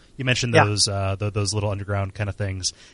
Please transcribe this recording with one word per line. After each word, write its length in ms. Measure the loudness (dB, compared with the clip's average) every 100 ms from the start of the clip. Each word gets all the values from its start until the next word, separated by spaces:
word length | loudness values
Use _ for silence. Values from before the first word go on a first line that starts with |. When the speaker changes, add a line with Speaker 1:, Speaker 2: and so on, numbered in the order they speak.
| -16 -4
Speaker 1:
You 80 |
mentioned 300 | 0 2 4
Speaker 2:
Yeah. 100 | 4
Speaker 1:
those, 240 | 4 4 0
uh, 280 | 0 -2 -2
th-, 140 | -2
those 200 | -2 -2
little 160 | 0 -2
underground 440 | -2 -2 -2 -2
kind 140 | -4 -6
of 80 | -4
things. 360 | -4 -4 -6 -8 -14